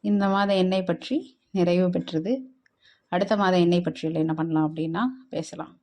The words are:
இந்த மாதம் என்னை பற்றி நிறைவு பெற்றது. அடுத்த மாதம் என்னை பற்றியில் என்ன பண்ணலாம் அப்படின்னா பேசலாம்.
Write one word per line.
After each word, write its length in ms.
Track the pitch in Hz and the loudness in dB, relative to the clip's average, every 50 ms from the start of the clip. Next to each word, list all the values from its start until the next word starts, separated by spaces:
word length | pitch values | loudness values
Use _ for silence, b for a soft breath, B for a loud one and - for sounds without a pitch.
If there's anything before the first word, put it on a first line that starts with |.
| - | 0
இந்த 240 | 208 208 202 196 196 | 0 0 2 2 2
மாதம் 280 | 196 196 202 202 202 | 2 2 2 2 2
என்னை 260 | 190 185 185 190 190 | 2 2 2 2 0
பற்றி 340 | 185 180 170 - - - 254 320 381 - _ _ _ _ | 0 -2 -4 -4 -4 -4 -4 -4 -4 -8 _ _ _ _
நிறைவு 400 | - 190 175 175 175 180 185 180 | 0 2 2 4 4 4 2 2
பெற்றது. 420 | 180 180 - - 170 160 160 196 254 269 262 - _ _ _ _ _ b b b b b b _ | 0 -2 -4 -4 -4 -4 -2 -2 -4 -4 -4 -14 _ _ _ _ _ b b b b b b _
அடுத்த 240 | - 180 202 196 220 | -2 -2 0 0 0
மாதம் 240 | 202 202 185 185 180 | 2 2 2 4 4
என்னை 200 | 175 170 175 175 | 4 4 4 2
பற்றியில் 340 | 175 160 156 - - 160 165 | 0 -2 -6 -4 -6 -4 -2
என்ன 200 | 160 156 160 160 | -2 -2 -2 -2
பண்ணலாம் 320 | 160 160 165 160 156 156 | -2 -2 -2 0 0 0
அப்படின்னா 360 | 156 160 160 160 160 165 185 240 254 254 - - _ | 0 -2 -4 -6 -4 -2 -2 -2 -4 -4 -8 -18 _
பேசலாம். 460 | - 147 160 - - 151 160 - - _ | -10 -10 -10 -10 -12 -14 -14 -16 -16 _